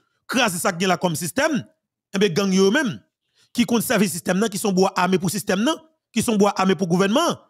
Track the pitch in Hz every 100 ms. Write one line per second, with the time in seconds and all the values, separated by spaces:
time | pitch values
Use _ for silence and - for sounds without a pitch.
0 | _ _ - 226 233 170 214 170 190 175
1 | 185 151 165 - 311 262 - _ _ _
2 | _ 196 202 165 202 190 196 262 269 113
3 | _ _ _ _ _ - 233 226 - 226
4 | 202 170 - 185 226 190 214 185 190 -
5 | 180 185 175 208 - 190 240 320 - _
6 | _ 226 226 214 202 - 190 185 185 175
7 | 196 247 339 131